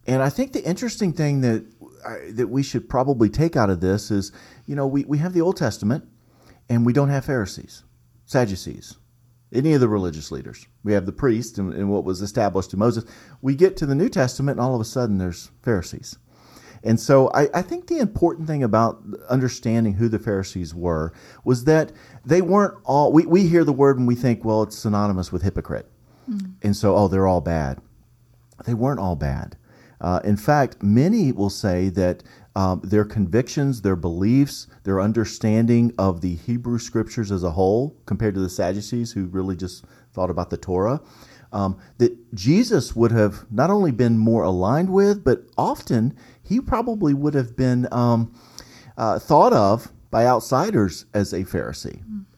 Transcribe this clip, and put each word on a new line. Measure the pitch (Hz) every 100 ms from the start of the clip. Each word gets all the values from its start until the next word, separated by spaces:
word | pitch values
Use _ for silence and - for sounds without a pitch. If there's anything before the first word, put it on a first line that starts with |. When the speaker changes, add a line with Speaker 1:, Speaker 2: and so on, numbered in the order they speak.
| -
Speaker 1:
And | 131
I | 139
think | - 269
the | - 156
interesting | 185 240 - 196
thing | 151 151 139
that | 123 110 - _ 65 - -
I, | 98 78
that | 110 113
we | 131
should | 135 120 -
probably | 127 135 123 107
take | 135 165 147
out | 101
of | 87
this | 92 101 -
is, | 101 95 - - -
you | - 143
know, | 135
we, | 139
we | 135 147
have | 180
the | 180
Old | 170 185
Testament, | 131 - 104 143 - _ _ _ _ - -
and | 117 117
we |
don't | 127 139
have | 139
Pharisees, | 151 131 98 - - - _ _ _ _ -
Sadducees, | 131 110 92 - - - - _ _ _ _ _
any | 117 156
of | 143
the | 120
religious | 104 90 78 -
leaders. | 67 64 - - _
We | 104
have | 101 95
the |
priest | - 139 113 123 -
and, | 92
and | 80 98
what | 101
was | 82 90
established | 101 123 101 92 -
in | 95
Moses. | 117 117 - - - -
We | 131
get | 139 185 185
to | 143
the |
New | 139 240
Testament, | 185 127 - 139 120
and | 123
all |
of | 123
a |
sudden | 110 131 120 98
there's | 92 82 - _
Pharisees. | 127 101 - - - - _ _ _ - - -
And | 110 113
so | - 139 131
I, | - 147
I | 175
think | 180 349 359
the | 339
important | 214 - 170 - 156
thing | 147
about | 120 110 113 - - - -
understanding | 131 127 - 120 113 110
who | 98 117
the | 107
Pharisees | 117 98 95 92 82
were | 85 87 80 82 - - -
was | - 123
that | 131 156 151 - - -
they | 123 175
weren't | 170 202 196 -
all, | - 139 143
we, | 151 175
we | 180 175
hear | 170
the | 147
word | 131 139 127
and | 123
we |
think, | 120 127 113
"Well, | 113 110
it's | 104 -
synonymous | 113 104 104 92 87
with | 87
hypocrite." | 95 85 80 67 - _ _ _ -
Speaker 2:
Mm. | 208 190 -
Speaker 1:
And | 104 101
so, | 101 95
"Oh, | 98
they're | 95 95
all | 87
bad." | 78 82 69 65 - _ _ _ _ _ _ -
They | -
weren't | 113 127 131
all | 95 78
bad. | 71 65 - - _ _ - -
Uh, | 87 90
in | 104 101
fact, | - 147 123 -
many | 101 113 165 226 143
will | 98 101
say | - 104 90 95
that, | 90 90 85 - - - 101
um, | 95 90
their | 95 104
convictions, | 104 110 90 113 127 - 139 120
their | 98 87
beliefs, | 85 85 101 135 143 - - -
their | 98 95
understanding | 104 113 104 - 110 110 117 120 117 -
of | 95 87
the | 90 85
Hebrew | - 120 120 117
scriptures | - 113 107 - 104
as | 95
a | 87
whole, | 82 95 110 147 - -
compared | 101 110
to | 98
the | 92
Sadducees | - 90 101 104 120 117
who | 101 92
really | 95 95 90
just | 90 - - - _
thought | - 90
about | 82 90
the | 85
Torah, | - 90 101 151 - - - - -
um, | 101 95 92 - -
that | 120 - -
Jesus | 113 104 185 233 180 - 113
would | 117
have | 113 104 98 -
not | 110 165
only | 208 180
been | 113 120 113
more | 110 113
aligned | 85 90 95 147 185
with, | 190 202 208
but | 139 117 - -
often | 175 277 - 120 123 - - -
he | - 226
probably | - 226 247 214 156
would | 139 147
have | 139 120 120
been, | 127 123 127
um, | 123 120 113 117 - - - - - - -
uh, | 113 87
thought | - 147 233
of | 175 98 113 - - -
by | 113 123
outsiders | 120 - 131 202 175 98 - -
as | 104 98
a | 87
Pharisee, | 95 87 57 - - -
Speaker 2:
Mm-hmm. | 220 208 -